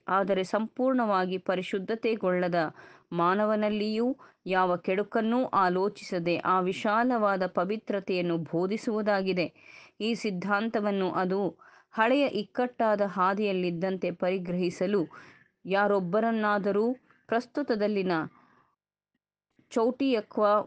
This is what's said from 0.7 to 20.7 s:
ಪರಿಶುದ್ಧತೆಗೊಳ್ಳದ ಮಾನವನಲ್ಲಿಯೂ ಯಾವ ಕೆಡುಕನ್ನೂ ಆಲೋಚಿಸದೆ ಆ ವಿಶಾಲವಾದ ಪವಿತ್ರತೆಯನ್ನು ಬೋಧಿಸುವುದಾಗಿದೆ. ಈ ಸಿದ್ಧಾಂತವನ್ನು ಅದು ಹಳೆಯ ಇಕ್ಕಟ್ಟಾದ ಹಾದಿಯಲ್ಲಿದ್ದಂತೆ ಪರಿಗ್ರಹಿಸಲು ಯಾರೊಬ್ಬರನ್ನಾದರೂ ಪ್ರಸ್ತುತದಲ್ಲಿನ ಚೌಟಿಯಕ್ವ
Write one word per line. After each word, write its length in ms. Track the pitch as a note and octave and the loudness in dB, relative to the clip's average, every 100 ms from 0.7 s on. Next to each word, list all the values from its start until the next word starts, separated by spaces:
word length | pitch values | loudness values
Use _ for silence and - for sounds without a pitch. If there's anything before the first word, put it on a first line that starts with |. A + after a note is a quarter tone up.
| - B3+ B3+ A3+ F#3+ F#3 F#3 | -2 0 2 2 2 0 -2
ಪರಿಶುದ್ಧತೆಗೊಳ್ಳದ 1200 | - F#3 F#3 G3+ F#3 A3+ A#3 G#3+ F#3 F3+ F3+ E3+ D3+ - - - _ | -2 -4 -2 -6 -4 -2 -2 0 0 0 0 0 -2 -6 -20 -20 _
ಮಾನವನಲ್ಲಿಯೂ 920 | E3+ E3+ G3 G#3+ G#3+ G#3+ G#3+ G#3 G#3+ B3 C#4 - _ F3+ | 0 2 2 2 2 0 -2 -2 0 -2 -2 -10 _ -2
ಯಾವ 300 | F#3 F#3 F3+ | 0 2 0
ಕೆಡುಕನ್ನೂ 640 | - F#3 G3+ A#3 A3 A#3+ C4 | 0 -2 0 -2 0 0 0
ಆಲೋಚಿಸದೆ 800 | G3 F#3 F3+ G3+ G3+ - F#3 E3+ E3 | 2 2 2 -2 -4 -6 -4 -2 -2
ಆ 160 | - F#3 | 0 0
ವಿಶಾಲವಾದ 840 | F3+ F#3 A3 G#3+ B3 A#3+ G#3 F#3+ F#3 | 0 -2 0 2 2 2 2 2 0
ಪವಿತ್ರತೆಯನ್ನು 920 | F#3+ F3+ A3 - G3+ F#3+ F#3 F3 E3+ | 0 -2 -4 -4 -6 -2 -2 0 -2
ಬೋಧಿಸುವುದಾಗಿದೆ. 1040 | D#3 E3 F#3+ G#3+ - G#3+ G#3+ G3+ F#3+ F3+ D3+ - - - - _ | -2 -2 -2 -2 -2 -2 0 0 0 -2 -2 -6 -20 -20 -20 _
ಈ 140 | G#3 | -4
ಸಿದ್ಧಾಂತವನ್ನು 960 | A3+ A3 F3+ F#3+ G3+ A3+ A3 G#3 G3+ F#3 | -2 -2 -4 0 0 0 -2 0 0 0
ಅದು 280 | - F#3 F#3+ G3 - - - _ | 0 0 0 -2 -4 -18 -20 _
ಹಳೆಯ 300 | - A3+ C#4 C#4 | 0 2 4 2
ಇಕ್ಕಟ್ಟಾದ 680 | G#3 G3+ - B3 - A3+ G#3 G3+ | 0 -4 -4 -4 0 0 2 0
ಹಾದಿಯಲ್ಲಿದ್ದಂತೆ 1040 | F#3+ F3+ G3 G#3 F#3 F3+ E3+ F#3+ F#3+ F3+ | 2 0 2 0 0 -2 -2 -4 -2 -4
ಪರಿಗ್ರಹಿಸಲು 880 | F3 F#3 F#3+ F3+ F3+ F3+ F3+ F#3 G3+ D#3 - - - _ _ | -2 -2 -2 -2 -2 -2 -2 0 0 -2 -8 -20 -20 _ _
ಯಾರೊಬ್ಬರನ್ನಾದರೂ 1200 | F3 G3 G#3 G3+ F3+ G#3 A3+ A3+ G#3+ G#3 G3 G3+ A3+ B3+ _ _ - | -2 0 2 2 2 0 2 0 0 0 0 0 0 -2 _ _ -4
ಪ್ರಸ್ತುತದಲ್ಲಿನ 840 | A#3 B3 - C#4 A3 G#3 G#3 F#3 E3 D#3 - _ _ _ _ _ _ _ _ _ _ _ _ _ | -4 -2 -6 -2 0 0 0 0 -2 -4 -12 _ _ _ _ _ _ _ _ _ _ _ _ _
ಚೌಟಿಯಕ್ವ 680 | B3+ A3+ B3 C#4 A3+ - - G#3 G#3 - | 0 0 2 0 0 0 2 4 4 2